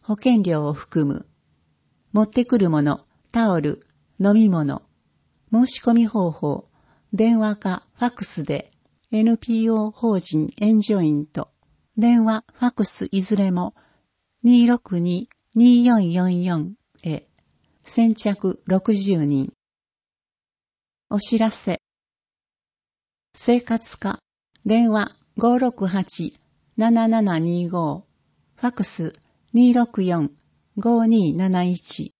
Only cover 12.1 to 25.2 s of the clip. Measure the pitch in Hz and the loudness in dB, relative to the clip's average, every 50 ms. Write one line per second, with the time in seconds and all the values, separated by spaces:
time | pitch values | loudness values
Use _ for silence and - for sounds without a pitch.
12.1 | 240 233 220 220 220 214 _ _ _ _ 247 247 _ - 202 - - - 190 - | 4 4 2 2 -2 -4 _ _ _ _ -4 -2 _ -2 -4 -4 -4 -10 -10 -4
13.1 | - 196 185 - 214 202 196 190 180 180 175 - _ _ _ _ _ _ _ _ | -4 -4 -2 -2 0 0 0 0 0 -2 -4 -6 _ _ _ _ _ _ _ _
14.1 | _ _ _ _ _ _ - 240 247 240 240 240 240 240 _ - 185 175 170 180 | _ _ _ _ _ _ 4 4 6 6 6 4 2 0 _ -6 -4 -2 -2 -2
15.1 | 175 180 233 _ _ _ _ _ _ 220 240 247 247 240 240 247 240 220 190 170 | -2 -4 -6 _ _ _ _ _ _ 4 6 6 6 6 6 4 4 4 2 0
16.1 | 170 180 180 185 180 175 180 185 175 156 151 180 208 _ _ _ _ _ - 165 | 0 0 0 0 0 0 -2 -2 -2 -4 -4 -6 -10 _ _ _ _ _ -8 -8
17.1 | 151 - _ _ _ _ _ _ _ _ _ _ _ _ _ - - 240 226 226 | -8 -8 _ _ _ _ _ _ _ _ _ _ _ _ _ -6 0 2 2 2
18.1 | 214 - - 214 196 - - 185 - - _ - 190 190 190 - 214 196 196 196 | 0 0 -4 -4 -4 -2 -4 -6 -6 -6 _ -2 -2 0 0 0 -2 0 0 -2
19.1 | 190 165 147 143 143 135 131 - _ _ _ _ _ _ _ _ _ _ _ _ | 0 0 0 0 0 -2 -2 -6 _ _ _ _ _ _ _ _ _ _ _ _
20.1 | _ _ _ _ _ _ _ _ _ _ _ _ _ _ _ _ _ _ _ _ | _ _ _ _ _ _ _ _ _ _ _ _ _ _ _ _ _ _ _ _
21.1 | - 202 - - 233 220 220 220 - - - 196 175 - _ _ _ _ _ _ | -6 -4 -2 0 0 0 0 0 -2 -6 -6 -6 -8 -8 _ _ _ _ _ _
22.1 | _ _ _ _ _ _ _ _ _ _ _ _ _ _ _ _ _ _ _ _ | _ _ _ _ _ _ _ _ _ _ _ _ _ _ _ _ _ _ _ _
23.1 | _ _ _ _ _ - - - 240 240 240 - 233 233 - - - - - 196 | _ _ _ _ _ -4 0 0 0 0 0 -2 -6 -6 -6 -10 -16 -10 -8 -8
24.1 | - - _ _ _ _ _ _ _ _ _ 196 220 226 240 226 214 214 202 - | -8 -8 _ _ _ _ _ _ _ _ _ 0 2 2 2 2 2 -2 -2 -4
25.1 | - _ | -10 _